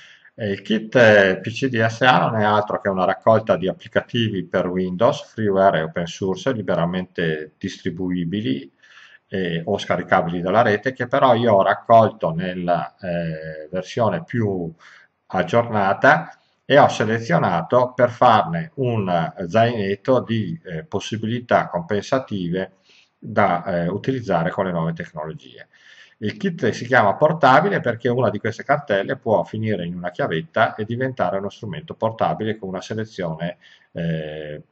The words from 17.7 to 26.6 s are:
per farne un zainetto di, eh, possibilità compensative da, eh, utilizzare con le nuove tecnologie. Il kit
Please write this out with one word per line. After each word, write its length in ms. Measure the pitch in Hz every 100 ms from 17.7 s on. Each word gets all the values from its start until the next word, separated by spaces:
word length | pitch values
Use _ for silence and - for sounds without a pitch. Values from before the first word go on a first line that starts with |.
| 127 123
per 200 | - 120
farne 600 | - 123 107 82 85 80 -
un 580 | 123 113 95 87 80 - 87
zainetto 760 | 107 117 117 98 101 - 127
di, 360 | 92 113 92 82
eh, 220 | 92 82 82
possibilità 840 | 101 - 107 110 123 127 98 82
compensative 1120 | 87 85 104 - 131 - 104 85 92 95 _ _ _ _ _
da, 460 | - 107 98 85 -
eh, 220 | 87 85
utilizzare 640 | 104 131 131 98 85 82
con 120 | -
le 80 | 95
nuove 220 | 85 82
tecnologie. 720 | 82 82 80 78 76 65 58 - _ _ - - _
Il 180 | 104 -
kit 320 | 196 165